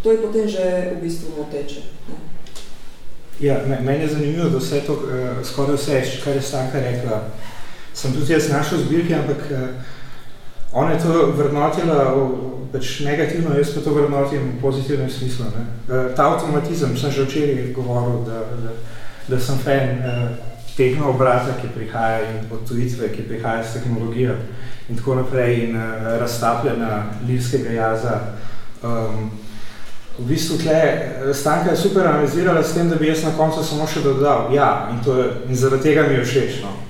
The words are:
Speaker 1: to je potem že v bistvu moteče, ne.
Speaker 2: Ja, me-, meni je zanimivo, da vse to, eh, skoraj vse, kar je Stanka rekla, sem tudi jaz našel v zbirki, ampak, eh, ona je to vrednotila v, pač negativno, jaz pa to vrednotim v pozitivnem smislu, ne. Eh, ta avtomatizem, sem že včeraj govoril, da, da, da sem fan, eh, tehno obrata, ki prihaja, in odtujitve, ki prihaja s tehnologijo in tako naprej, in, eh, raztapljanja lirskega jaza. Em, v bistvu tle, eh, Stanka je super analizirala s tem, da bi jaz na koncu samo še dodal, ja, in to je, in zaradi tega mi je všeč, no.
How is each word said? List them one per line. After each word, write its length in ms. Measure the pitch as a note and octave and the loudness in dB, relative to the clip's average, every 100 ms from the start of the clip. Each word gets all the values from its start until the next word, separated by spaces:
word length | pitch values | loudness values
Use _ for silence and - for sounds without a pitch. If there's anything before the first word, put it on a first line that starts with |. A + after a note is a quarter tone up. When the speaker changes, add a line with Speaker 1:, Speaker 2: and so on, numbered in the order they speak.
Speaker 1:
to 80 | A3 | 4
je 100 | A3 | 2
potem 260 | G#3+ A3 G#3 | 2 0 0
že 460 | G3 F3+ F3+ F3+ F3 | 0 0 0 -2 -4
v 40 | |
bistvu 260 | E3 E3 - D#3 | -2 -2 -2 -4
moteče, 440 | D3 D3 C#3+ D3 - - - | -6 -4 -4 -2 -4 -4 -4
ne. 60 | - - - - - - - - - - - - - | -4 0 0 0 -4 -4 -4 -4 -4 -4 -4 -2 0
Speaker 2:
Ja, 220 | C#3+ C3 C3+ | 2 2 0
me-, 140 | C3 | 0
meni 220 | C3 C#3+ | 0 0
je 60 | D#3 | 0
zanimivo, 400 | D3+ D3 E3 D#3+ | 0 0 0 2
da 80 | C3 | 0
vse 240 | - D3 C#3 | 0 -2 -2
to, 60 | |
eh, 500 | C#3+ C3 B2+ B2+ B2 | -4 -2 -4 -2 -4
skoraj 320 | B2 - C#3 C#3+ | -6 -2 0 2
vse, 260 | - C3+ B2+ - | 2 2 0 -2
kar 120 | - C3+ | -2 -2
je 60 | |
Stanka 380 | - C3+ C3 C3+ | 0 -2 -2 -2
rekla, 440 | B2 B2 A#2+ G#2+ - - - - - - - | -2 -2 -2 -2 -2 -4 -4 -2 -4 -2 -6
sem 200 | - C3 | -4 -2
tudi 200 | B2+ C3+ | 2 4
jaz 160 | D#3+ D#3 | 4 4
našel 280 | C#3+ D3+ D#3+ | 0 0 0
v 40 | |
zbirki, 320 | C3+ D#3+ E3+ | 2 2 2
ampak, 240 | D#3 C3+ C3+ - | 0 0 -2 -2
eh, 160 | C3+ B2+ B2 - - - - - - - - - | -4 -4 -6 -8 -6 -6 -6 -8 -8 -8 0 2
ona 180 | A#2+ C#3 | 4 4
je 80 | D#3+ | 2
to 320 | E3 E3 - C#3+ | 4 4 4 4
vrednotila 760 | D3 D3 D#3 F#3 E3+ D3 C3 C3+ | 2 2 2 2 2 4 4 4
v, 140 | C3 B2+ B2+ B2+ C3+ | 2 -2 -4 -8 -6
pač 260 | B2 - - | -2 -2 0
negativno, 540 | C#3+ D3 D3 E3+ D#3+ C#3 | -2 0 0 0 2 2
jaz 160 | D3 D#3+ | 2 0
pa 60 | |
to 120 | D#3 | 0
vrednotim 640 | D3 C#3+ C#3 C#3 D3 B2+ B2 | 2 4 2 0 0 -2 0
v 40 | |
pozitivnem 480 | C#3 C3+ C3+ C#3 B2+ | 0 0 0 0 -2
smislu, 360 | - B2+ A#2+ A2+ | -2 -2 0 0
ne. 180 | A2+ A#2 - - | 0 -2 -2 0
Eh, 260 | C3 B2+ - | 2 2 2
ta 100 | D3 | 2
avtomatizem, 640 | E3 D3+ D3 - D#3 C3+ A#2+ | 2 0 0 0 0 0 0
sem 140 | C#3+ | -2
že 140 | C3+ C3 | 0 0
včeraj 480 | D3+ C#3+ C3 B2 | 2 0 0 -2
govoril, 520 | B2 A#2+ B2 B2 A2+ A2+ | -4 -2 0 0 0 -2
da, 140 | A2+ A2 A#2 | -4 -4 -2
da, 80 | A#2 A2+ - - - - - | -2 -2 -4 -2 -4 -4 0
da 120 | B2+ | 0
sem 180 | B2 C3+ | 2 2
fan, 440 | D3 C3+ B2 A#2+ | 2 2 2 0
eh, 280 | B2 A#2+ A#2+ A#2+ - - - - | -2 -2 -2 -2 -6 -6 -6 2
tehno 320 | B2+ C#3 C#3+ | 2 4 0
obrata, 440 | B2 B2+ B2 C3 B2+ | 4 4 4 0 -4
ki 60 | B2 - | -6 -6
prihaja, 500 | A2 A#2 A2+ A2+ A2 | -6 -2 0 0 -2
in 200 | A2+ A2 | -4 -6
odtujitve, 640 | G#2+ - A#2 B2+ A#2 G#2+ | -6 -4 0 0 -2 -4
ki 80 | G#2 G2+ | -4 -4
prihaja 340 | - A#2 A2+ | -4 -2 -2
s 100 | A2+ | -4
tehnologijo 600 | B2+ A#2+ A2+ A2+ A#2+ B2 - - - - - - | -4 -2 -2 -2 0 0 0 -4 -4 -2 -2 -2
in 60 | A#2+ | -2
tako 180 | - B2+ | 0 0
naprej, 480 | B2+ B2+ A#2+ A#2+ | 2 2 2 2
in, 120 | A2+ A2+ | 0 -2
eh, 420 | A2+ A2 A2 A2+ | -4 -4 -2 -2
raztapljanja 840 | G2+ - A#2 A#2 - G2 A2+ G#2 G#2 G#2 B2 | -2 0 0 2 0 -2 -2 -2 -4 -4 -2
lirskega 440 | B2+ - C3+ A#2+ | 0 0 -2 0
jaza. 480 | A#2 A2 A2+ A#2+ G#2+ - - - - - - | -2 0 0 0 -2 -4 -2 0 0 -2 -4
Em, 460 | A#2 A#2 A2 G#2+ A2 G#2+ G#2+ G#2+ - - - - - - | 0 0 2 0 -2 -6 -8 -4 -4 -2 -2 -2 -2 -4
v 60 | B2 | 0
bistvu 300 | E3 E3 D#3+ | 0 0 0
tle, 140 | E3 | 2
eh, 600 | D#3 D#3 - - - C3+ | 4 4 2 -4 -4 -2
Stanka 380 | C#3+ - F3 E3+ | 0 2 2 2
je 60 | D#3 | 2
super 300 | G3+ F#3+ F3 | 2 4 2
analizirala 560 | D3+ C#3+ E3 F3 E3 | 2 2 2 2 2
s 100 | D3+ | 2
tem, 160 | E3+ E3+ | 2 2
da 60 | D#3 | 2
bi 120 | D3+ | 2
jaz 160 | D#3 | 2
na 80 | D#3+ D#3 | 0 2
koncu 260 | D#3 D#3 | 2 2
samo 240 | - D3 D3 | -2 -2 -2
še 140 | D#3+ | 0
dodal, 520 | C#3 C3 C#3+ C#3+ - | 0 2 2 2 2
ja, 360 | C#3 C3 - G#2+ | 2 4 2 -2
in 120 | A#2+ | -2
to 140 | C#3+ B2+ | 0 2
je, 120 | B2 - B2+ | 0 -2 -4
in 60 | B2+ | 0
zaradi 280 | C3 C3 | 2 4
tega 200 | D3+ D3+ C#3+ | 4 4 4
mi 60 | |
je 120 | C3 A#2+ | 2 2
všeč, 360 | C3 A2+ - | 2 0 -4
no. 80 | - - | -6 -8